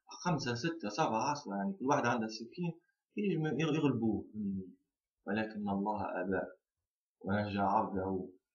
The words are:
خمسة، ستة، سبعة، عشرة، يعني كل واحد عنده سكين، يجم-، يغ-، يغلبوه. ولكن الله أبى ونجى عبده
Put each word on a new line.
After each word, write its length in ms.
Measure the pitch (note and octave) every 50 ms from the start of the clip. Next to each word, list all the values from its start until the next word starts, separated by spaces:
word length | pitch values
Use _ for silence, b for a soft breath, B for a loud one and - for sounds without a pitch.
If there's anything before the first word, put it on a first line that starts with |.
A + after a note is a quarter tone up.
| _ -
خمسة، 480 | - - - F3 E3 C3+ - B2 A#2
ستة، 340 | A#2 - E3 E3 - - G#2+
سبعة، 420 | - - D#3 B2+ A2+ A2+ B2 C#3+
عشرة، 240 | C#3+ - - G#2 G2
يعني 180 | G2 G2 G2 G2
كل 120 | - B2
واحد 200 | C3 D3 C3+ B2
عنده 220 | A#2+ B2 A#2+ A2 A2
سكين، 460 | A2 - A#2 - - - F3 E3+ - b b b b b _ _ _ G#3+
يجم-، 420 | G#3 G3 E3+ D#3+ D#3 D#3 - C3
يغ-، 160 | D#3+ D#3 C#3+
يغلبوه. 500 | D#3+ D3+ C#3 B2 A2 A2+ A2 G2+ G2 - - - G#2+ G#2 G2 G2 F#2+ F#2 F#2 - - _ _ _ _ _ _ _ _ _
ولكن 440 | F#2+ G2+ A2 A2 G#2+ G#2+ G#2 G#2 G2+
الله 520 | G2 G2 G2+ G#2+ G#2 G#2 F#2+ - - -
أبى 200 | G#2+ G2 F#2+ F2+ C#2 - - - _ _ _ _ _ _ _ _ _ _ _ _
ونجى 380 | - F#2 G2+ G#2 G2+ G2 G2 G#2
عبده 680 | G2 F#2+ G2+ A2 G2+ F#2 G2 F#2+ F#2 F#2+ F#2+ F#2 F#2 - - - _ _ _